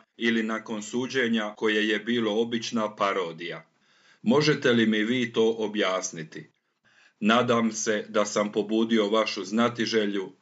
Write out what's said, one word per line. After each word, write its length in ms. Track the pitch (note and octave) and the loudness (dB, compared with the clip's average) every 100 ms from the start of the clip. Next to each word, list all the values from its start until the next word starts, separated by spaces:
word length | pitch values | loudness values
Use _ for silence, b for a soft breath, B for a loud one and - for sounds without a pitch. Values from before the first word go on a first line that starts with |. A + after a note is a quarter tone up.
| - - | -10 -4
ili 260 | A#2 A2+ | 0 0
nakon 400 | A2 A2 A2 A2 | 0 -4 -6 -10
suđenja 720 | G#2 A#2+ B2+ C3 A#2+ A2+ G#2+ G#2 | -6 -6 -4 -2 0 0 -2 -2
koje 320 | A2 G#2+ G#2+ | 0 2 2
je 100 | G#2 | 0
bilo 420 | G#2+ A#2+ A2 G#2 | 0 0 0 0
obična 560 | A#2 A#2+ - A#2 G#2+ G#2+ | 0 -2 -4 -2 -2 -2
parodija. 720 | G2+ G2 E2+ E2 E2+ D#2+ - _ b b b b | -2 0 -4 -6 -10 -12 -14 _ b b b b
Možete 500 | G#2 C3+ D3+ C#3+ C3 | 2 4 4 2 2
li 140 | A#2 A2 | 4 4
mi 180 | G#2+ | 2
vi 280 | G#2+ B2+ A#2+ | 0 0 -2
to 220 | A#2 A2+ A2+ | 2 2 0
objasniti? 920 | G#2+ G#2 F#2+ F#2 F2 E2 D#2+ D#2+ D#2 _ _ _ b b b _ | -4 -2 0 0 -4 -10 -12 -14 -18 _ _ _ b b b _
Nadam 520 | G#2 A#2 A#2+ A#2 A2+ | 2 2 4 2 2
se 320 | G#2 - G#2 - | 0 -2 -2 -2
da 160 | G#2+ | -2
sam 280 | G#2 A2 G#2 | 0 0 0
pobudio 560 | A2 G2+ A2 A2+ A2+ G2+ | -2 0 0 2 2 2
vašu 360 | A2 G#2+ - | 2 0 -4
znatiželju, 880 | F#2 G#2+ A#2 A#2 G#2+ A2 G#2 G2+ F#2 - | -4 0 0 0 -2 0 0 -2 -6 -12